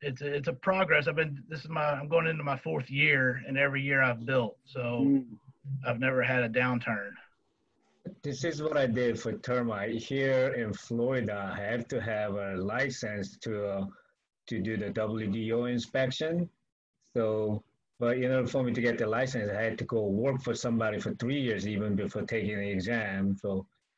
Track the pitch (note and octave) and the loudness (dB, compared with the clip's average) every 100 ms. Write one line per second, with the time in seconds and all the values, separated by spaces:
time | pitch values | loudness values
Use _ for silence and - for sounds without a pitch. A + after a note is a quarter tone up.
0 | D3 C3 C#3+ D3 D3+ - F#3+ F#3+ F#3+ D3+ | -8 -6 -4 -2 -2 -2 2 2 4 4
1 | D3+ D3+ D#3 C#3 - D#3 D#3+ D#3+ D3+ C#3 | 4 0 -2 -4 -10 -10 -6 -2 0 0
2 | D3 E3 D#3+ D#3 C#3+ C3+ - D#3 B2+ C3+ | 2 2 2 0 -2 -4 -2 -4 -2 2
3 | D3+ C#3 B2+ B2 - C3+ C#3+ C3+ C#3 C#3 | 4 6 4 0 -2 2 2 2 2 4
4 | B2+ A#2 A#2 C3 A2+ - - B2 A#2+ A#2+ | 4 2 0 2 0 -4 -10 -6 -2 2
5 | C#3 C#3 B2 - - - C#3 C3+ C3 A#2 | 4 4 2 -12 -20 -14 -8 -4 -2 0
6 | C3 B2+ B2 B2+ A#2 A#2+ B2+ A#2+ A#2+ G#2 | 2 2 4 2 2 2 2 2 0 -2
7 | G2+ - - _ _ _ _ _ _ _ | -4 -12 -20 _ _ _ _ _ _ _
8 | - - C#3+ B2+ E3 D3 D3+ D3 B2+ A#2 | -16 -10 -8 -4 -4 -2 0 2 4 4
9 | B2 A2+ A#2 G2+ - B2 A#2+ G2+ G#2+ A2+ | 2 2 -2 -4 -2 0 0 -2 -2 -4
10 | - C3+ C3+ C3 C3 A#2+ A2 G2 - A#2 | -2 0 2 4 2 0 -4 -4 -4 0
11 | B2 B2+ G#2 G2+ G2 F2+ G2+ A#2+ A#2 B2+ | 2 2 0 -2 -4 -4 -2 -2 -2 -4
12 | G#2+ G#2+ G#2 G2+ G2 F#2 F#2+ A#2+ C#3 C3 | -2 -2 -2 -2 -4 -2 -2 0 -2 -4
13 | A2 G#2 G2 - A#2 G#2 G2+ G2 G2 - | -4 -4 -6 -8 -6 -2 -2 -2 -4 -10
14 | _ _ _ _ - A2 G2+ A2 G2+ G#2 | _ _ _ _ -8 -4 -2 -2 -2 -2
15 | G#2+ A2 G#2+ A2 A2 A#2 B2 A#2+ - C3+ | -2 -2 -2 -2 0 0 0 -2 0 0
16 | C3 - D#3 E3+ F3 _ _ _ _ _ | 0 0 -2 -2 -4 _ _ _ _ _
17 | _ A#2+ A2 A2 G#2+ G#2 - _ _ - | _ 0 2 2 0 -2 -6 _ _ -2
18 | A#2+ B2+ B2+ C3 A#2+ C#3 B2 A#2+ A#2+ A2+ | 0 2 2 2 2 0 0 2 2 2
19 | G#2+ A2+ C3 C3 G#2 G2+ A2+ A2+ - A2+ | 2 2 0 -2 -2 -2 -2 -2 -2 0
20 | G2+ G2+ C3+ C3 B2 A2+ B2 A2+ A2 G#2 | 2 2 2 0 -2 -2 0 2 2 0
21 | G#2 G2 A#2 C#3+ B2 G2+ G#2 G#2 G#2+ G2 | -4 -2 -2 0 0 0 -2 -2 0 0
22 | F#2 G#2+ - A2+ G2 G#2 G2+ F#2+ F#2+ A#2 | -2 -4 -4 -2 -2 -2 -2 -2 0 -2
23 | G#2 G2 G2 G2 G2+ F#2+ - _ _ | -2 0 0 0 -2 -4 -6 _ _